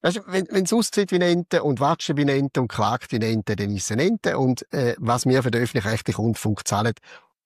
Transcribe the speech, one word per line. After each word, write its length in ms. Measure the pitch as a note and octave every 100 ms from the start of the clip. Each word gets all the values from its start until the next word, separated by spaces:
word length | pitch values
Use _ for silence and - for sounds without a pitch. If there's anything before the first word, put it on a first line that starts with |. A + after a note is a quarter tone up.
weißt 160 | E3 G#3
du, 20 | F#3+
wenn, 200 | F#3 F3+
wenn's 220 | G3 F#3
aussieht 380 | A#3 A3 - G3
wie 60 | F#3
eine 100 | F3
Ente 380 | F3 F3 F3
und 160 | D3 A#2+
watscht 320 | C#3 E3 -
wie 80 | C#3+
eine 120 | C#3+
Ente 260 | C#3 C#3 -
und 80 | B2
quakt 420 | - G#2 A#2+ -
wie 60 | A#2+
eine 100 | A2+
Ente, 300 | A2+ G#2 G2+
dann 180 | G2+
ist 120 | G2+ -
es 40 |
eine 140 | A2+
Ente. 340 | F3 A3+ - C3
Und, 340 | C3 B2 -
äh, 220 | - B2 -
was 280 | A2+ A#2+ C3
wir 160 | C3
für 80 | B2
den 140 | A#2
öffentlich-rechtlichen 580 | A#2+ B2 G2+ A2 - -
Rundfunk 440 | A2+ G#2+ A2 G2+ -
zahlen, 280 | G2+ A2+ G#2+ - - _ _